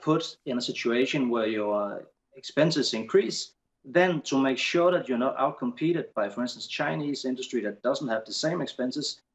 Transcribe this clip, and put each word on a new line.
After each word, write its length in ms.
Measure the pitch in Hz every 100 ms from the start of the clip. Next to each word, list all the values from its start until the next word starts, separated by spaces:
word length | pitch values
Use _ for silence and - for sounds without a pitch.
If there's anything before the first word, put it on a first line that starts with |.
put 360 | - 160 - - -
in 120 | 123
a 40 |
situation 680 | 120 120 120 120 135 147 127
where 180 | 117 110
your 600 | 107 104 104 101 101 - _ _ -
expenses 580 | - - 160 156 123
increase, 580 | 110 113 190 220 - - _ _ _
then 380 | 139 170 180 165
to 160 | - 135
make 200 | 135 127
sure 320 | - 170 175
that 200 | 175 -
you're 160 | 120 131
not 100 | -
outcompeted 760 | 156 - 123 120 156 165 -
by, 160 | - 101
for 120 | 101
instance, 240 | 123 - -
Chinese 600 | - 147 156 147 135 131
industry 340 | 123 - 123
that 200 | 104 101
doesn't 240 | 123 135 139
have 160 | 110
the 100 | -
same 280 | 101 156 175
expenses, 600 | 143 - 127 143 135 - _